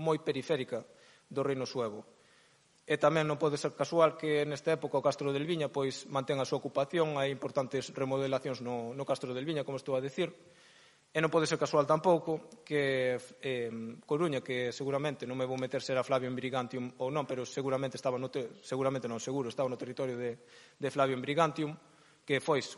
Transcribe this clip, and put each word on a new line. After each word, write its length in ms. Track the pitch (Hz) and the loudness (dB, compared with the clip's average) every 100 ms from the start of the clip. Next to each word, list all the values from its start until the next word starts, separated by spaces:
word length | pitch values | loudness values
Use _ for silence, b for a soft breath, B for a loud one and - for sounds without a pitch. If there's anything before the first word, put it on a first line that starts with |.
moi 240 | 160 156 | 0 0
periférica 640 | 160 135 - 143 127 113 - B B B - | 0 -2 0 -2 -2 -6 -8 B B B -6
do 160 | 135 | -2
Reino 240 | 135 131 123 | 0 -2 -2
Suevo. 360 | 131 113 107 - - b b b b b _ | -2 -4 -6 -14 -20 b b b b b _
E 140 | - 151 | -2 4
tamén 320 | 151 160 151 | 4 4 2
non 80 | 143 | 2
pode 240 | 160 143 | 2 2
ser 160 | 147 - | -2 -2
casual 400 | 135 165 156 156 | 2 6 6 6
que 320 | 156 147 147 | 0 2 2
nesta 240 | 139 160 | 0 0
época 260 | 160 147 139 | 0 2 2
o 60 | |
Castro 260 | 143 135 143 | 2 2 0
del 140 | 139 | 0
Viña, 240 | 156 170 139 | 0 0 0
pois, 400 | 139 135 - - | 0 -2 -4 -4
mantén 320 | 139 131 139 | -2 0 0
a 80 | 127 | 0
súa 160 | 139 | -2
ocupación, 560 | 131 - 143 175 156 143 | 0 0 2 2 2 2
hai 80 | 139 | 0
importantes 640 | 135 - - 131 135 - | -2 -2 -2 0 -2 -4
remodelacións 720 | - 135 135 135 131 143 123 | -4 0 0 0 0 -2 -6
no, 320 | 123 120 117 135 | -4 -4 -6 -6
no 80 | |
Castro 320 | 135 131 127 127 | -2 -2 -2 -6
del 80 | |
Viña, 240 | 147 151 135 | -4 -4 -4
como 80 | 135 | -6
estou 180 | - | -2
a 80 | 131 | -2
dicir. 300 | 135 185 165 - B B B B B B _ | -2 -2 -4 -6 B B B B B B _
E 80 | 156 | 2
non 80 | 160 | 4
pode 160 | 165 | 4
ser 160 | 156 156 | 4 2
casual 240 | 147 156 | 4 4
tampouco 800 | 139 156 190 165 165 156 - - | 4 4 6 4 4 -4 -6 -20
que, 560 | - 147 139 131 127 123 - - | -2 0 2 2 2 0 -4 -8
em, 560 | 139 123 117 113 113 - - | -4 -2 -4 -6 -8 -10 -2
Coruña, 320 | 151 175 131 | 0 2 0
que 320 | - 123 123 | -2 -2 -2
seguramente 560 | 113 139 139 151 135 123 | -2 -2 0 0 -4 -4
non 80 | 131 | -2
me 80 | |
vou 160 | 127 131 | -2 -2
meter 240 | 127 135 | -2 -2
se 80 | 131 | 0
era 80 | 127 | 0
Flavio 320 | 120 131 127 | 2 0 0
Brigantium 560 | 127 123 131 123 131 123 - | -2 -2 -2 -2 -4 -8 -4
ou 80 | 131 | -2
non, 160 | 151 135 | -2 -2
pero 160 | 127 | -4
seguramente 560 | 120 - 135 131 135 123 | -4 -4 0 0 -2 -4
estaba 160 | 135 123 | -2 -2
no 160 | 131 | -4
te-, 240 | 143 117 - | -6 -6 -10
seguramente 400 | - 131 135 135 120 | -6 -2 0 0 -4
non, 80 | 113 | -6
seguro, 320 | - 139 117 | -4 -4 -2
estaba 160 | 113 131 | -2 -2
no 80 | 123 | -4
territorio 400 | 123 127 131 120 | -6 -4 -4 -4
de, 240 | 120 117 B B B - | -6 -8 B B B -6
de 80 | 135 | -2
Flavio 320 | 143 135 127 | 2 2 2
Brigantium, 560 | 135 147 160 151 151 160 B B B B | 0 4 4 2 -6 -6 B B B B
que 160 | - 135 | -2 0
foi, 240 | - 139 - | 2 0 0